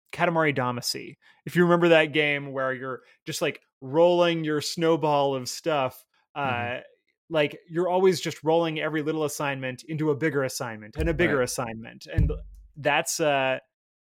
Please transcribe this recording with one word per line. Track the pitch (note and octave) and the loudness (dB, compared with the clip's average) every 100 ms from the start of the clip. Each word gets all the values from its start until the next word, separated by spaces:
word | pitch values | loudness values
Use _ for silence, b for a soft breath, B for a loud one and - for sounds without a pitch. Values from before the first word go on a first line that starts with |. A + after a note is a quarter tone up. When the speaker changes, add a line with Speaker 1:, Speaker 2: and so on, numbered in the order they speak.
| _ | _
Speaker 1:
Katamari | - F3 E3 D#3 | -2 0 2 2
Damacy. | C3+ B2 B2 - C3+ A#2+ - b b - | 0 -2 -2 -6 -8 -10 -20 b b -4
If | E3 | 2
you | |
remember | F3 F3 E3+ | 4 6 6
that | D#3+ D#3 | 6 4
game | D3 D3 C#3+ C#3+ | 2 0 -2 -6
where | C3+ C3 | -4 -4
you're | B2+ C3 B2 b b - | -4 -6 -10 b b -10
just, | D3+ | -4
like, | D#3+ - _ _ | -4 -4 _ _
rolling | C3 C#3+ F3 F3 F3 E3 | -2 4 6 6 4 2
your | D#3 D3+ | -2 -2
snowball | - - E3 E3 D#3 D3 C#3 C3+ | -4 0 2 2 2 2 2 0
of | B2 | -6
stuff, | - E3+ D3+ B2+ - - _ _ D3+ | -8 -2 0 -2 -4 -20 _ _ -8
uh, | |
Speaker 2:
Mm-hmm. | C#3 A#2+ A#2+ B2 - _ _ _ - | -4 -4 -4 -8 -12 _ _ _ -6
Speaker 1:
like, | D#3+ D3 - - | 0 0 -2 -10
you're | E3 F3 | -4 0
always | F3+ F#3+ E3+ | 4 4 4
just | E3+ - | -2 -6
rolling | D3 D#3+ E3 D#3 | 0 2 2 -2
every | D3+ D3+ | -4 -4
little | D3 D#3+ | -2 -2
assignment | D3+ - D3 C3+ C3 B2+ - | -4 -4 -4 -4 -6 -8 -8
into | D#3+ D#3 | -4 0
a | C#3 | 0
bigger | D#3 C#3 | 0 0
assignment | C3 - B2+ A2 G#2+ C#3 | -2 -4 -10 -12 -12 -4
and | D#3+ | -2
a | |
bigger | D#3+ F3 D3 | 0 0 2
Speaker 2:
Right. | B2 | -2
Speaker 1:
assignment. | - A#2+ A2+ A#2 A#2 D#3 | -2 -6 -8 -14 -16 -8
And | D#3 D#3 - - - - - | 0 0 0 -10 -20 -20 -6
that's, | C#3+ C#3+ D#3+ - | 0 0 0 -2
uh, | D#3+ C#3 C3 C3 - _ _ _ | 0 2 2 -2 -6 _ _ _